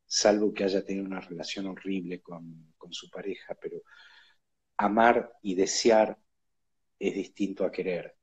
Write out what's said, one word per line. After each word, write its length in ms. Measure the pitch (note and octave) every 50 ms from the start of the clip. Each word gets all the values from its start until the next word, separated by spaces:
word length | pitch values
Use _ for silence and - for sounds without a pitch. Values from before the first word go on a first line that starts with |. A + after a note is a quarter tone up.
| _
salvo 480 | - - - - G#2+ G#2 G#2 G#2+ G2+ -
que 120 | - G#2
haya 200 | F#2+ F#2+ G2 G2
tenido 220 | - G2 G2 G2
una 140 | F#2+ F#2+ F#2+
relación 460 | F#2 - F2 E2 - - - G2+ G2
horrible 540 | F#2+ F2+ F2+ - F#2+ G2 F#2+ F2 E2+ F2+ -
con, 540 | _ - F2 E2+ E2+ E2 E2 D#2+ D#2+ _ _
con 160 | _ - F2 F2
su 160 | - - -
pareja, 480 | - F#2 - G2 F#2 - - - F2 -
pero 240 | - D#2+ E2 E2 - _ - - - - - - - _ _ _ _ _ _ _ _ _ _
amar 560 | - G#2+ G2 G2+ A2+ A2+ A#2 A#2 A#2+ A2+ - - _
y 140 | - G2+ F#2
desear 640 | F2+ F#2+ - - - - A#2+ A2+ A2 G#2+ G2 G2+ - _ _ _ _ _ _ _ _ _ _ _ _ _ _ _ -
es 160 | - F#2+ F2+
distinto 500 | G2 F2+ - _ - G2+ F#2+ F#2+ - G2
a 80 | F2 -
querer. 420 | - F2+ F#2 F2+ E2+ - - - _